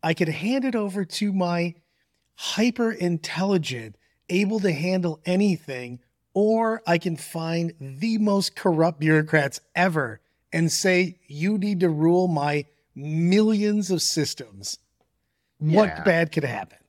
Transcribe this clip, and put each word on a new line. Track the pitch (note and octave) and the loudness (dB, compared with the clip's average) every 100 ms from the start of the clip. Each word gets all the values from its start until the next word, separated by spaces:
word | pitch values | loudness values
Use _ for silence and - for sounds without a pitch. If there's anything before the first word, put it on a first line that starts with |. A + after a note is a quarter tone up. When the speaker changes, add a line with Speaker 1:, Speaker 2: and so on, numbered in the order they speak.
Speaker 1:
I | D#3+ | -2
could | E3 E3 | 0 0
hand | D3+ F#3 C4 C4 | -2 -2 -2 0
it | A#3+ | -2
over | G#3 F#3+ F3+ | -4 -4 -6
to | - G#3 | -4 -2
my | F#3+ F3 F3 E3+ E3 _ _ _ _ _ _ | -2 -2 0 -2 -6 _ _ _ _ _ _
hyper | - - A#3 A#3 A#3 | -8 0 0 2 -2
intelligent, | A3 F3 E3+ D#3+ D#3 F#3+ G3 C#3 B2 A2 G#2 _ _ _ | 0 -2 -2 -4 -4 0 0 0 -8 -12 -18 _ _ _
able | F3+ G3+ A3 | 0 0 0
to | G3 | 0
handle | D3+ F3 F#3 F3 D#3 - | 0 0 0 -2 -4 -2
anything, | F3+ G#3 F3 - C3 B2 B2 _ _ _ | 2 2 0 -4 -10 -10 -14 _ _ _
or | - G#3 A3+ A3+ A3+ - | 0 2 2 0 -2 0
I | E3+ | 0
can | F3+ D#3+ | 0 -6
find | - E3+ E3 E3 E3+ E3 | -8 -8 -4 -2 -4 -6
the | C3+ C3+ A3 A3 | -14 -6 -2 0
most | G#3 G3 F#3+ - | 2 2 -2 -2
corrupt | G3 D#3+ E3 E3 | 0 2 2 2
bureaucrats | D#3 D#3 D#3 D#3 C#3 - _ | 4 4 4 2 2 -4 _
ever | - F#3 D#3+ B2+ G2+ _ _ _ | 0 0 2 -4 -6 _ _ _
and | E3 E3 | -2 0
say, | - F#3+ F3+ F#3 F3+ _ | 2 2 2 2 -4 _
"You | C#3+ F3 G#3+ | -4 -2 0
need | G3+ G3 | -2 0
to | F3+ | 0
rule | D3+ D#3+ F3 F#3 | 2 4 4 2
my | D#3 D3 D3 C#3+ _ _ | 0 0 -2 -4 _ _
millions | - C#3+ D#3 E3+ G3 G#3+ G#3+ G#3 G#3 F#3 | -14 -6 0 4 4 4 2 2 0 0
of | F3+ | -2
systems." | - - C#3+ - C3 G2 G2 - _ _ _ _ _ _ _ _ | 0 -2 -2 -4 -14 -14 -12 -12 _ _ _ _ _ _ _ _
What | D3+ E3+ G#3 | 2 4 4
Speaker 2:
Yeah. | D#3 | 2
Speaker 1:
bad | D#3+ E3 E3 | 2 2 2
could | - | 0
happen? | C#3 G#2 F#2 _ | -2 -6 -10 _